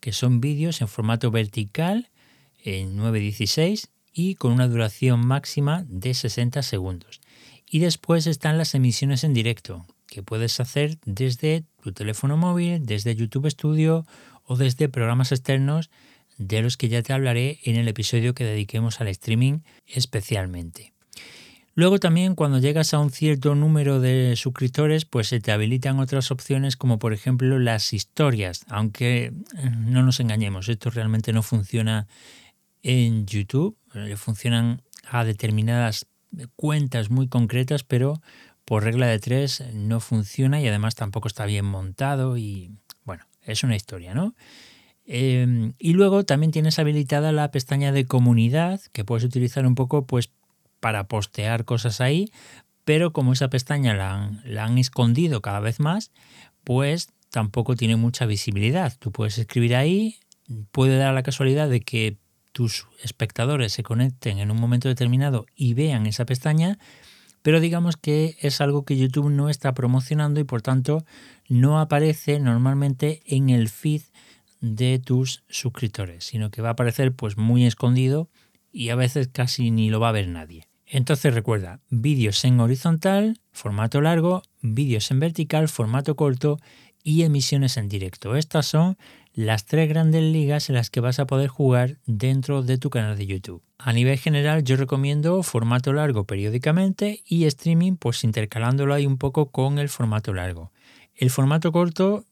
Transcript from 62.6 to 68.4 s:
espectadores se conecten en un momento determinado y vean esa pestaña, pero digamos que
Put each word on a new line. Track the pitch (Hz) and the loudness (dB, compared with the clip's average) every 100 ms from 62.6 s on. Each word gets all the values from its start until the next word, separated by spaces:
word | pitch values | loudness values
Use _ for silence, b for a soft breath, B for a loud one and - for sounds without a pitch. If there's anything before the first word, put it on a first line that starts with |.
| 120 - - _ | -2 -2 -12 _
espectadores | 117 - 110 - 120 147 113 | -14 -4 -6 -2 -2 0 -2
se | - | -4
conecten | 110 113 131 127 120 98 | -4 0 0 -2 -6 -4
en | 101 | -2
un | 110 | 0
momento | 117 123 131 | 2 2 0
determinado | 127 120 123 143 127 - | 0 2 2 2 -2 -4
y | _ 131 | _ 0
vean | 117 156 127 107 | 2 0 0 -2
esa | 104 | -2
pestaña, | 120 127 156 156 170 202 B B B B B B | -2 -2 0 2 2 -2 B B B B B B
pero | 151 160 | 2 4
digamos | 165 170 170 160 | 4 2 0 -2
que | - 151 160 156 | 0 2 0 0